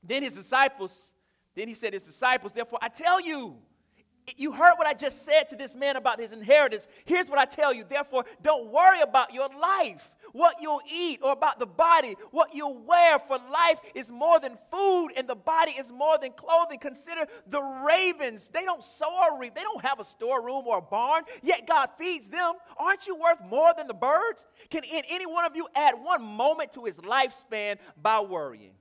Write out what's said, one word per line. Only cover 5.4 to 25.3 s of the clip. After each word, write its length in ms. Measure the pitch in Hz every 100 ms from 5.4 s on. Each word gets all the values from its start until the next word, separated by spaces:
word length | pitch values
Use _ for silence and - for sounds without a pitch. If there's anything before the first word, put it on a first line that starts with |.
| 311
to 60 | 240
this 180 | 269
man 220 | 247 277 277
about 240 | 254 226
his 140 | 226
inheritance. 520 | 220 214 294 277 214 - _ -
Here's 240 | 359 359
what 100 | 285
I 60 | 269
tell 280 | 294 294
you. 120 | 254 196
Therefore, 400 | 277 277 254 240 -
don't 260 | 294 302 226
worry 320 | 262 370 370
about 340 | 285 254 240
your 140 | 240 269
life, 640 | 277 330 392 269 170 - _ 440
what 240 | - 339 302
you'll 220 | 302 294 294
eat, 300 | 320 349 254
or 80 | 269
about 280 | 269 302 240
the 60 | 233
body, 520 | 170 330 339 262 202 427
what 220 | 285 302
you'll 240 | 294 294 247
wear. 420 | 226 349 339 294
For 180 | - 269
life 420 | 247 294 339 320 - 247
is 160 | 233
more 260 | 240 302 330
than 160 | 269 240 _
food, 440 | 349 392 359 320 262
and 140 | 254
the 60 | 240
body 360 | 240 320 330
is 180 | 262 254
more 240 | 247 302 311
than 160 | 269
clothing. 440 | 240 - 330 339 269
Consider 480 | 285 254 - 330 302 - -
the 140 | 285
ravens. 880 | 277 262 285 339 381 330 269 220 -
They 160 | 320 381
don't 180 | 339
sow 460 | - - 302 370 349
or 80 | 262
reap. 160 | 247 294
They 80 |
don't 220 | 392 - 262
have 160 | 277
a 20 |
storeroom 640 | 196 _ 233 262 233 269 240
or 120 | 208
a 20 |
barn, 420 | 165 202 247 320 330 -
yet 240 | 269 320 233
God 240 | 330 269 -
feeds 300 | 339 339 202
them. 280 | 320 349 349 - -
Aren't 320 | 330 392 403
you 80 | 339
worth 240 | 330 339 185
more 280 | 233 330 339
than 100 | 285
the 60 |
birds? 520 | 196 247 311 453 - _ _ _
Can, 120 | 320
can 220 | 254 320 277
any 180 | 349
one 200 | 370